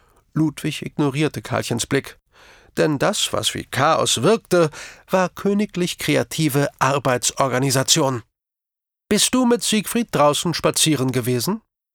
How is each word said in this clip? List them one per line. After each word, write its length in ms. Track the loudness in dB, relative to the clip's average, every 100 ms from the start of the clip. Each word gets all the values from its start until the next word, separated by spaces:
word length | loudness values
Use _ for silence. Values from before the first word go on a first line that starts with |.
| _ _ _
Ludwig 500 | -2 -2 -2 -6 -6
ignorierte 600 | -8 -2 -2 0 -2 -4
Karlchens 440 | -4 -4 -2 -4 -2
Blick, 320 | -2 -4 -12 _ _ -20 -20 -10 -2
denn 200 | 0 2
das, 360 | 0 0 -2
was 180 | -2 -4
wie 100 | -6
Chaos 580 | -6 0 2 2 0 2
wirkte, 480 | 2 2 2 2 2 0 -16 -20 -2
war 180 | 0 0
königlich 680 | -2 0 0 0 -2 -4 -4
kreative 720 | 0 0 0 0 0 2 -2 0
Arbeitsorganisation. 1400 | 0 0 0 0 0 0 0 2 0 0 2 2 2 -2 -8 _ _ _ _ _ _ _ _
"Bist 240 | 0 2
du 100 | 2
mit 180 | 2 2
Siegfried 460 | 0 -2 -2 -4 -2
draußen 440 | 2 2 2 -2
spazieren 580 | -2 -2 0 0 2 0
gewesen?" 480 | -2 -2 -2 -2 -4 -8 _ _